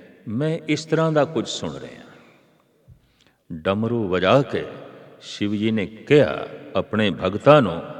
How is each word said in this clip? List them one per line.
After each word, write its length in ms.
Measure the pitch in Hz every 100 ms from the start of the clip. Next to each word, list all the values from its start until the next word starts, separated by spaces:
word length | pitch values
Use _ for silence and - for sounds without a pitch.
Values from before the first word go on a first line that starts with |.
| - - -
"ਮੈਂ 320 | 110 156 160 156
ਇਸ 180 | 143 -
ਤਰ੍ਹਾਂ 260 | 160 160
ਦਾ 140 | 151 143
ਕੁਝ 220 | 117 98
ਸੁਣ 280 | - 85 65
ਰਿਹਾ।" 260 | 62 60 - - - _ _ _ _ _ _ - _ _ _ _ -
ਡਮਰੂ 540 | 82 90 101 113 120 98
ਵਜਾ 340 | 90 92 131
ਕੇ 240 | - - - - - - - -
ਸ਼ਿਵ 340 | - - 104 104
ਜੀ 160 | 110
ਨੇ 140 | 110 92
ਕਿਹਾ 600 | 107 - 143 87 - - - - 95
ਆਪਣੇ 360 | 92 107 107
ਭਗਤਾਂ 500 | 71 92 101 139 147
ਨੂੰ, 200 | 101 82 -